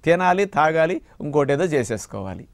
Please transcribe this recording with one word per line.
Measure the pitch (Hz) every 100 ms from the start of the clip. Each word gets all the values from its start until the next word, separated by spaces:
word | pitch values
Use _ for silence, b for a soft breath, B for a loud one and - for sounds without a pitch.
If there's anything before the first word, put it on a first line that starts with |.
తినాలి, | 156 170 185 180 196 -
తాగాలి, | 156 160 160 247 b b
ఇంకోటి | 147 143 139
ఏదో | 143
చేసేసుకోవాలి | 175 147 113 107 - 104 95 87 90